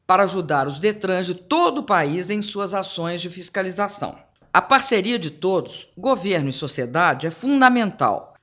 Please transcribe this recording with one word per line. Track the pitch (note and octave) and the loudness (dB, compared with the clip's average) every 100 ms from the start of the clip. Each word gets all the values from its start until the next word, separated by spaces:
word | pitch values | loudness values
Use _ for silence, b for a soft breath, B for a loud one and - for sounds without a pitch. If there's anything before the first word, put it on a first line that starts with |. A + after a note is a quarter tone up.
para | - F#3 | 2 4
ajudar | G3 F#3 D#3+ D3 C3+ | 4 0 0 0 0
os | C#3+ | -2
detrans | G3+ G#3 - F#3 F3+ | -2 0 -2 -2 -2
de | |
todo | F3+ - D#4+ F4 C4 | -6 -2 2 2 0
o | |
país | - F#3+ D3 D#3+ F3+ | 2 2 2 0 -2
em | G#3 | -4
suas | G#3 G3+ G3 | -4 -6 -4
ações | G3 F#3 - E3 F3 | -4 -6 -6 -6 -6
de | F3 | -8
fiscalização. | F3 E3+ G#3 F#3 F3+ G3+ - A2 - _ _ _ | -12 -8 -6 -4 -4 -4 -4 -10 -10 _ _ _
A | - | 0
parceria | F3+ G#3 - A3 G3 A#3+ | 4 2 4 0 2 -2
de | E3 | -4
todos, | - F#3 F#3 - - - - | -4 -2 0 -2 -10 -20 -4
governo | G#3+ A#3+ F3+ F3+ C#3 | 0 0 0 0 0
e | |
sociedade, | B2+ C#3+ - B2 C#3+ F3 C3 D3+ | -4 -6 -6 -2 2 2 2 -4
é | |
fundamental | E3 B3+ C#4 B3+ B3 G#3+ - B2+ F#2+ - - | -4 0 4 6 6 2 2 0 0 -4 -20